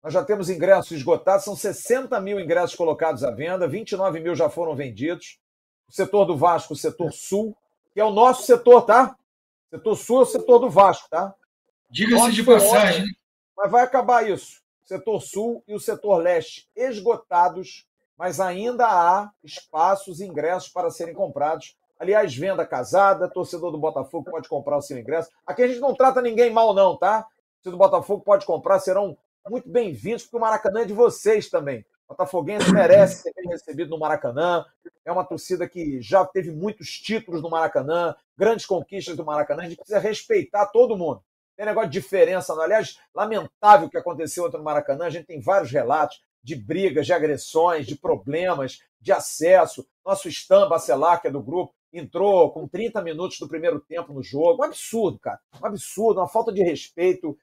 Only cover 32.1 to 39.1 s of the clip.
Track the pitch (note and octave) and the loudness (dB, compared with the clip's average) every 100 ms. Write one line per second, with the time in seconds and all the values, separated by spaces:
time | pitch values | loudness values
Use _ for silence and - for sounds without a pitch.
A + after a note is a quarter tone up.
32.1 | - - F3+ D3+ G#3 - F#3+ F3 G3 F#3+ | -8 -4 -4 -4 -2 2 4 8 8 8
33.1 | - E3+ E3+ F3+ E3+ - C#3+ D#3+ D#3+ D#3 | 4 -10 -10 -10 -10 -10 -10 -8 -6 -4
34.1 | D3+ C3 B2 F3 E3+ D#3 _ - _ - | -4 -4 -2 -2 -2 -4 _ -20 _ -8
35.1 | F3+ F3+ E3 - F3+ E3+ F3+ D#3+ C3+ A2+ | -6 -6 -10 -8 -6 -6 -8 -8 -8 2
36.1 | F#3 G3+ F#3+ D#3+ D#3 G3+ G#3 D3+ - - | 2 2 -2 -8 -8 -8 -10 -16 -16 -6
37.1 | A3 - E3 D#3+ E3 D#3+ D3 C3+ E3+ E3+ | -6 -6 -10 -4 -2 0 -2 -2 -2 -2
38.1 | - _ _ G#3 A3 - F#3 - F#3+ E3 | -6 _ _ 0 0 -2 -6 -6 -12 -10